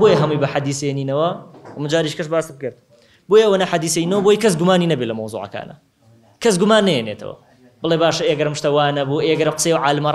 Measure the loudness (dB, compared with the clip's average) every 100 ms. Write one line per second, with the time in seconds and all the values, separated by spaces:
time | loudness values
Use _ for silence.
0 | 4 4 2 0 -2 -2 -4 -4 -4 -4
1 | -4 -2 -2 -4 -14 -20 -20 -10 -2 0
2 | -2 -6 -4 -4 -4 -10 -12 -12 _ _
3 | _ _ 2 4 4 2 0 0 0 -2
4 | 0 2 2 2 2 2 2 2 2 0
5 | -2 -6 -8 -10 -10 -12 -14 -18 _ _
6 | _ _ _ _ 0 2 4 4 4 0
7 | -4 -10 -12 -16 _ _ _ _ -2 0
8 | 0 0 -2 0 -2 -2 0 2 0 0
9 | -2 -2 0 0 0 0 -2 0 0 0
10 | 0